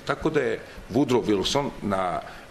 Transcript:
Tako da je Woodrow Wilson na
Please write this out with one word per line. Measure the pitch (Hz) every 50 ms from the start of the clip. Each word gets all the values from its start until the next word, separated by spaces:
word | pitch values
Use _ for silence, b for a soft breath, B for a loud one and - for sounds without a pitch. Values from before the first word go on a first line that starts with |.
| -
Tako | - 143 - - 160
da | 156 151
je | 131 117 107 - B B B B B - 92
Woodrow | 127 147 139 127 113 87
Wilson | 95 107 95 92 - - 139 143 123 - -
na | - 104 98 95 92 90 - - - B B B B B